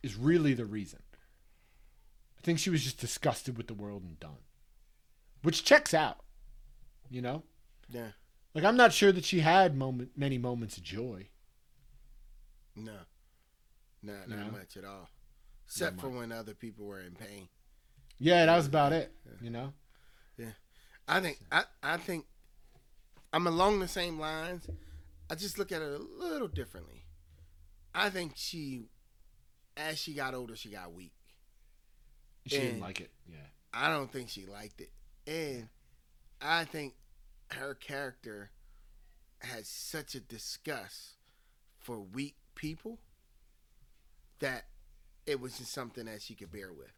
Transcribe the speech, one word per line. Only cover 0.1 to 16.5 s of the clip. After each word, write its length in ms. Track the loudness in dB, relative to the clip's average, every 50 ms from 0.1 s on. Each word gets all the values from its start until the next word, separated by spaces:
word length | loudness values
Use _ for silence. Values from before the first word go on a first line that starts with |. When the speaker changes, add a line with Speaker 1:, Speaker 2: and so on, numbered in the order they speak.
| -6
Speaker 1:
really 380 | 2 4 6 6 8 8 6 4
the 120 | 4 0
reason. 360 | -4 -4 -6 -6 -8 -12 -18 -20 -20 -20 -20 -20 -20 -20 _ -20 -20 -20 _ _ _ _ -20 -20 -20 -20 -20 -20 -20 -20 -20 -20 -20 -20 -4
I 40 |
think 180 | 2 2 2 2
she 100 | 4 4
was 140 | 2 2 2
just 140 | 0 -4 -4
disgusted 580 | -6 -6 -4 0 2 2 0 0 -4 -8 -6 -6
with 100 | -8 -8
the 60 | -8
world 300 | -8 -8 -8 -8 -10 -10
and 160 | -12 -14 -12
done. 200 | -14 -14 -14 -16 -20 -20 -20 -20 -20 -20 -20 -20 -20 -20 -20 _ _ _ -20 _ _ -20 -20 0 2
Which 200 | 2 2 4 8
checks 300 | 10 10 10 10 6 2
out, 260 | 4 4 2 -2 -4 -14 -20 -20 -20 -20 -20 -20 -20 -20 -20 -20 -20 -20 -20 -20 -20 -18 -10
you 120 | -8 -6
know? 220 | -4 -4 -4 -6 -8 -12 _ -20 -20 -20 -20 -20 -20 -12
Speaker 2:
Yeah. 220 | -10 -10 -10 -10 -12 -16 -20 _ _ -20 -20 _ -4
Speaker 1:
Like, 100 | 4 6
I'm 140 | 6 10 12
not 160 | 10 10 10
sure 180 | 10 8 8
that 140 | 8 6 2
she 140 | 2 2 4
had 360 | 6 8 10 10 8 8 6
moment, 360 | 2 0 -2 -2 -4 -6 -8 -4
many 220 | -2 0 0 0 0
moments 400 | 0 -2 -2 -2 -4 -6 -8 -10
of 60 | -10
joy. 440 | -8 -6 -6 -6 -6 -8 -10 -14 -16 -20 -20 -20 -20 _ -20 _ _ -20 -20 -20 -20 -20 -20 -20 -20 -20 -20 -20 -20 -20 -20 -20 -20 -20 -20 -20 -20 -16
Speaker 2:
No. 220 | -14 -14 -14 -14 -16 -18 -20 _ -20 -20 _ _ _ _ _ _ _ _ _ -20 -20 -20 _ _ -18
No, 120 | -14 -12 -12 -12 -10 -10
Speaker 1:
You 80 | -10
Speaker 2:
not 100 | -8 -8 -8
Speaker 1:
know? 40 | -10 -10
Speaker 2:
much 200 | -12 -16 -16 -16
at 80 | -14
all. 240 | -14 -14 -16 -18 -20 -20 -20 -20 -20 -20 -20 -20 -20 -20 -20 -18
Except 300 | -10 -6 -4 -4 -4 -4
Speaker 1:
Not 60 | -4
Speaker 2:
for 80 | -8 -8
Speaker 1:
much. 80 | -6 -6
Speaker 2:
when 120 | -8 -8
other 220 | -8 -10 -10 -12